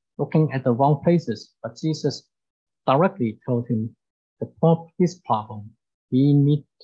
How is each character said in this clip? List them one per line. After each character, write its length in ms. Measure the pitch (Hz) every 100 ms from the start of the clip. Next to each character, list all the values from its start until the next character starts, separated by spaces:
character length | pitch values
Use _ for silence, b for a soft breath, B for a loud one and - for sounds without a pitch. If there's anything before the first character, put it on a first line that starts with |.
| _ -
looking 340 | 143 160 151
at 120 | 131
the 80 | 127
wrong 320 | 117 139 151
places. 500 | 175 170 - 101 - _
But 140 | 117 -
Jesus 520 | 156 151 147 - _ _ _ _ _ _ -
directly 500 | 135 196 196 113 107 -
told 220 | 120 120
him 260 | 113 113 - _ _ _ _
the 80 | 139 _
pro-, 280 | 165 165 - -
his 240 | 175 -
problem. 540 | - 110 110 107 104 _ _ _ _
He 240 | 131 143
need 320 | 143 143 147 - _